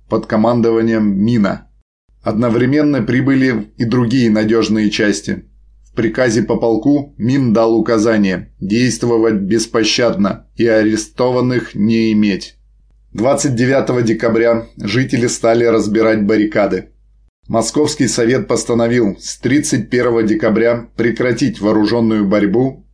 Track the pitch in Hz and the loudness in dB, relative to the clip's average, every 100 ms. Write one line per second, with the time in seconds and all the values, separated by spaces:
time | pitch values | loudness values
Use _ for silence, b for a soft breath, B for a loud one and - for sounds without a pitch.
0 | - 110 - 110 113 120 113 113 113 113 | -6 -6 -2 0 0 2 2 2 0 0
1 | 107 98 110 120 95 92 - _ _ _ | 0 0 0 2 0 -2 -10 _ _ _
2 | _ _ 110 107 123 113 127 147 147 139 | _ _ -6 -2 0 0 0 2 2 0
3 | 107 123 131 135 131 113 104 - 123 123 | 0 0 2 2 2 0 -6 -6 -2 0
4 | 117 131 117 107 110 113 107 107 104 - | 0 2 2 2 2 2 2 0 0 0
5 | 107 98 - 92 - - - - _ - | 0 -2 -4 -8 -10 -20 -20 -20 _ -4
6 | 117 113 127 110 107 117 117 110 139 147 | -2 0 0 2 0 0 0 0 2 0
7 | 143 - 113 139 127 110 113 113 110 117 | -2 -6 -2 0 2 2 2 2 2 2
8 | 107 110 98 90 - - 95 113 127 110 | 2 2 0 -2 -8 -12 -4 0 0 -2
9 | 120 117 113 107 95 113 110 117 110 - | -2 0 2 0 0 -2 -2 -2 -2 0
10 | 117 92 101 - - - 113 110 107 107 | 0 0 -2 -4 -10 -2 0 2 2 0
11 | - - 127 127 123 123 113 107 107 113 | -4 -4 -2 0 0 -2 -4 -2 0 2
12 | 113 107 104 92 - - _ _ _ _ | 2 2 0 -2 -8 -20 _ _ _ _
13 | _ - 117 143 147 117 127 135 - 123 | _ -4 0 0 -2 0 0 0 0 0
14 | 113 113 117 110 117 113 113 - 110 110 | 0 0 0 2 2 0 -4 -10 -4 -2
15 | 131 123 120 - 117 117 117 113 101 107 | -2 -2 -2 -2 0 2 2 2 0 0
16 | 110 110 101 107 107 107 98 113 - _ | 2 2 2 0 0 0 0 -2 -8 _
17 | _ _ _ _ - 113 110 147 147 - | _ _ _ _ -6 -4 -2 0 0 0
18 | 123 - 117 131 104 117 - 117 117 123 | -2 0 0 0 0 -4 -2 -2 0 0
19 | 107 95 - - 123 143 147 123 101 123 | 0 -2 -10 -8 -2 0 0 -4 -2 -2
20 | 120 117 110 107 117 107 117 117 113 - | 0 0 0 0 0 2 2 0 -4 -4
21 | 117 110 127 120 131 - 101 110 104 117 | -2 0 -2 0 -2 -2 0 2 2 0
22 | 113 110 101 104 104 107 131 - - | 0 0 0 0 2 0 -2 -4 -14